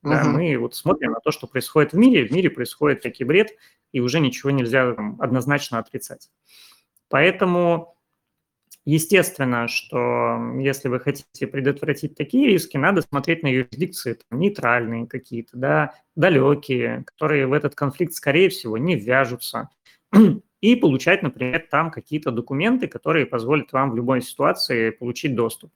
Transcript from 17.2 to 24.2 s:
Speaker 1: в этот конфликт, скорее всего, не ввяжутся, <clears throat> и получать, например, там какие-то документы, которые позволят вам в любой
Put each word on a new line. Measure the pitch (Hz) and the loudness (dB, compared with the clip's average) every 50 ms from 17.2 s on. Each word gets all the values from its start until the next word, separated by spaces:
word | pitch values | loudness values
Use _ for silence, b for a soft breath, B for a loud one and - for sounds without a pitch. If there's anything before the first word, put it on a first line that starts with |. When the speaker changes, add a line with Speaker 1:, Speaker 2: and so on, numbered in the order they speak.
| 151 151 151 143 135 127 | -2 0 0 0 0 0
Speaker 1:
в | 135 | 0
этот | 147 143 143 - | 0 -2 -4 -4
конфликт, | - 147 139 139 - 180 160 - | -4 -4 -4 -2 -2 -4 -4 -4
скорее | - - 143 139 165 190 185 | -4 -2 0 2 4 2 2
всего, | 180 - - 117 107 113 | 0 -4 -8 -6 -6 -4
не | 139 175 180 120 | -2 -2 -2 -2
ввяжутся, | 101 113 127 131 135 120 123 120 - - - 120 113 - _ _ b b b b _ _ | -2 0 0 0 0 0 -4 -10 -10 -10 -8 -10 -10 -10 _ _ b b b b _ _
<clears throat> | - 202 226 185 147 - _ _ _ _ | 8 8 8 8 6 0 _ _ _ _
и | - 214 247 247 | 4 4 4 6
получать, | 240 170 131 135 - 165 185 202 - | 4 2 2 2 2 2 2 2 0
например, | 139 - - 123 127 127 120 - _ | -4 -4 -4 -6 -4 -4 -4 -4 _
там | - 143 160 165 | 0 0 0 0
какие-то | 156 - - _ 151 151 151 139 | -6 -12 -12 _ -8 -4 -4 -4
документы, | 120 113 120 - 135 139 170 220 254 254 254 147 | -4 -4 -6 -4 -4 -2 0 0 0 0 -2 -6
которые | - 117 _ 147 160 160 131 - | -8 -8 _ 0 0 0 0 0
позволят | - 120 113 120 147 151 120 _ - | -2 -6 -2 0 -2 -2 -2 _ 0
вам | 131 135 139 | 2 2 2
в | 113 117 | 0 -2
любой | 120 120 135 127 | 0 0 0 0